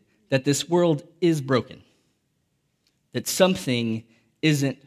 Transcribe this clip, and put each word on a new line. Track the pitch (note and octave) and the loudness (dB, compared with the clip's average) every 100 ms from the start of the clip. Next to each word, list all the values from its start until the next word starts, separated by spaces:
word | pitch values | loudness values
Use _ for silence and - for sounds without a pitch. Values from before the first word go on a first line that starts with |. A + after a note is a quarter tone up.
| _ _ _ | _ _ _
that | C3+ C3 | -2 0
this | C#3 - | -2 0
world | F3 F3 D3+ - _ | 2 2 0 -4 _
is | E3+ D#3+ | 0 0
broken, | C3 B2+ - - _ _ _ _ _ _ _ _ _ _ _ _ _ | 0 -2 -2 -12 _ _ _ _ _ _ _ _ _ _ _ _ _
that | - - | -10 -6
something | - F#3+ F#3 - B2 A#2 A2 - _ _ _ | 2 2 2 -4 -2 -2 -6 -8 _ _ _
isn't | D#3 D3 C#3 - | 0 2 -2 -4